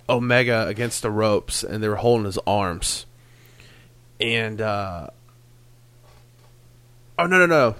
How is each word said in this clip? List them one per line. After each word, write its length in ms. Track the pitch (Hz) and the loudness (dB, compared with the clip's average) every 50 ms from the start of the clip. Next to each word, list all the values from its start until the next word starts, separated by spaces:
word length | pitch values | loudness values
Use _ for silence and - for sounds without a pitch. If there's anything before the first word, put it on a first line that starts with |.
| - - | -4 -2
Omega 580 | 127 120 120 123 123 123 127 120 120 113 110 85 | 0 0 2 2 2 2 4 2 2 0 0 -2
against 340 | 104 104 120 117 - - | -4 -4 -4 -6 -4 -4
the 80 | - 113 | -4 -4
ropes, 540 | 107 107 110 107 104 95 - - - - - | -2 0 2 2 2 0 -2 -4 -6 -8 -6
and 180 | - 90 110 107 | -6 -6 -4 -2
they 40 | 107 | -2
were 80 | 104 | -2
holding 300 | - - 120 120 117 107 | 0 2 2 2 2 0
his 120 | 101 90 - - | -2 -4 -4 -2
arms. 600 | - 98 104 98 92 85 87 - - - - - - - - _ _ - - - - - - - - - - - - _ _ _ _ _ - | 0 0 0 0 -2 -4 -4 -4 -6 -6 -6 -10 -14 -20 -20 _ _ -20 -20 -20 -20 -20 -20 -20 -20 -20 -20 -20 -20 _ _ _ _ _ -6
And, 420 | - 117 117 113 113 107 110 107 | -4 -2 0 0 -2 -2 -4 -4
uh, 460 | 110 107 104 101 101 95 90 85 76 - - _ _ _ _ _ _ _ _ _ _ _ _ _ _ _ _ _ _ - - - - _ _ _ _ _ _ _ _ - - _ _ _ _ _ _ - - - | -4 -4 -2 -4 -4 -6 -8 -10 -12 -14 -16 _ _ _ _ _ _ _ _ _ _ _ _ _ _ _ _ _ _ -20 -20 -20 -20 _ _ _ _ _ _ _ _ -20 -20 _ _ _ _ _ _ -10 -4 -2
oh, 80 | 170 | 0
no, 140 | 175 185 185 | 2 4 4
no, 60 | 180 170 | 6 6
no! 280 | 165 151 131 117 104 - | 6 4 4 4 2 0